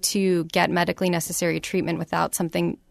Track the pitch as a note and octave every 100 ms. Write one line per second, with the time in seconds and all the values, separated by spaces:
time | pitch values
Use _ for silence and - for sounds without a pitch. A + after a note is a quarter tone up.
0 | - G3+ F#3+ F3+ E3 F3+ E3+ F3 F3 -
1 | F#3 E3+ - E3+ E3+ D#3+ - F#3+ E3 E3+
2 | E3+ E3 E3 - E3+ E3+ E3+ - _